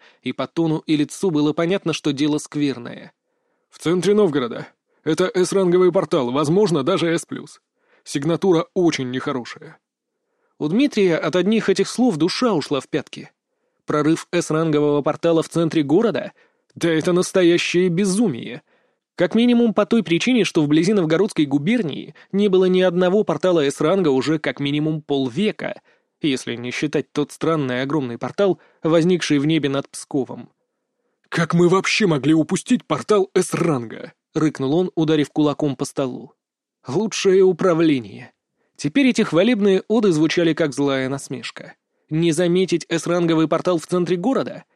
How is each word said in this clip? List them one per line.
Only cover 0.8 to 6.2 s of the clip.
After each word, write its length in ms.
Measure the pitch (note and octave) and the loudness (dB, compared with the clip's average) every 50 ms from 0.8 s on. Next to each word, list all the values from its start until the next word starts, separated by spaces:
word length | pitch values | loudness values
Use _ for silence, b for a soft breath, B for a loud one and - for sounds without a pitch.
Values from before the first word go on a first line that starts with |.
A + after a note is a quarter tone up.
| - | -2
и 100 | - D#3+ | -2 -2
лицу 360 | D3 D3 D3 - - - G3 | 0 -2 -4 -4 -4 -4 -2
было 200 | D#3+ D3 D3 D3+ | 0 0 0 0
понятно, 400 | D3 - E3+ E3 F#3+ G3 - E3 | 0 0 -2 -2 -2 -2 -2 -4
что 220 | D3 - - D3+ C#3+ | -6 -4 -4 -4 -2
дело 240 | C3 D3 D3+ D3 D3+ | -2 -2 -2 -2 -4
скверное. 720 | - - - D3 D3 C#3+ C3 A#2 A#2 C3+ B2 - - - _ _ _ _ _ _ _ _ _ _ _ _ | -6 -8 -6 -4 -4 -4 -4 -6 -12 -14 -16 -18 -20 -20 _ _ _ _ _ _ _ _ _ _ _ _
«В 100 | _ - | _ -6
центре 340 | - D#3 F3 F#3 E3 F#3+ G#3 | -4 -2 0 0 2 2 4
Новгорода. 540 | G#3 G#3 F3+ C#3 D3 B2+ A2+ - - - - _ _ _ _ _ _ _ | 4 2 2 2 0 -2 -4 -6 -10 -12 -14 _ _ _ _ _ _ _
Это 260 | D3 D#3+ D#3 F#3 F#3 - | -2 0 0 -2 0 0
С-ранговый 580 | F#3 F#3 - F3 G3 F#3+ F3+ E3+ F#3 F#3 F3+ | 0 0 0 0 0 2 2 4 4 4 4
портал, 400 | D#3 F#3+ E3+ - - E3 | 4 2 0 0 0 0